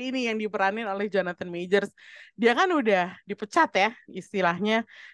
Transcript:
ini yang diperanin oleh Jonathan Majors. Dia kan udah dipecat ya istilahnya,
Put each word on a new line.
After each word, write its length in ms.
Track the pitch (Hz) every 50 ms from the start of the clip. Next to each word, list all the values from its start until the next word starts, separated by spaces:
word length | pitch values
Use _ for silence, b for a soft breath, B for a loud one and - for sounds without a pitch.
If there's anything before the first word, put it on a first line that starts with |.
| 254
ini 240 | 262 254 262 240 233
yang 80 | 220
diperanin 480 | 220 214 202 208 202 190 196 208 226 233
oleh 240 | 202 196 196 208 196
Jonathan 400 | 185 190 175 175 175 - 180 180
Majors. 400 | 175 175 180 180 196 202 202 - B B B B B B B B _
Dia 160 | - 233 233
kan 160 | 240 294 381 370
udah 480 | 339 294 220 214 196 180 175 180 180 - _
dipecat 480 | 180 202 - 220 - - 330 214 -
ya 160 | - 190 202 220 240 - - -
istilahnya, 720 | - 185 - - - 196 180 170 175 175 208 214 220 226 226 B B B B B